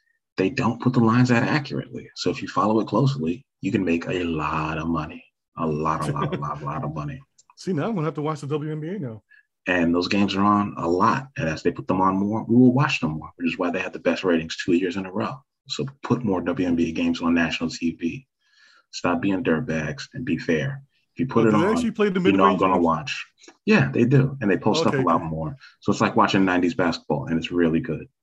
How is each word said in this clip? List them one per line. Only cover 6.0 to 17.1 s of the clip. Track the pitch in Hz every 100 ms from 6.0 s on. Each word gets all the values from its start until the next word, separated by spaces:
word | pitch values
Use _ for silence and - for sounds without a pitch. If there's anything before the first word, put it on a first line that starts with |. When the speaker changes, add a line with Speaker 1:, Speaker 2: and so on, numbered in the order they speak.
| 147
Speaker 1:
a |
lot, | 143 - -
a |
lot, | 147 147
a | 147
lot | 156
of | 151
money. | 151 147 - - _
<laughs> | _ -
Speaker 2:
See, | 180
now | 156 185
I'm | 202
gonna | 156
have | 151
to |
watch | 151 147
the | 131
W | 147 151
N | 156
B | 156
A | 202
now. | 127 110 - _ _ _ -
Speaker 1:
And | 90 85
those | 87 87
games | 101 101 95
are |
on | 104 104 101 -
a | 85
lot. | 90 110 73 - -
And | 80
as | 78
they | 90
put | - -
them | 95
on | 95 95
more, | 101 107
we | 110 117
will | 127
watch | 127 147 -
them | -
more, | - - -
which | 85
is | 80
why | 87
they | 92
have | 92
the | 82
best | 87 82
ratings | 92 82 82 -
two | -
years | 87 92 92
in | 92
a |
row. | 98 95 - _ _ -
So | - 143 -
put | - 117
more | 104 90
W | 87 87 90
N | 82
B | 82
A |
games | 82 85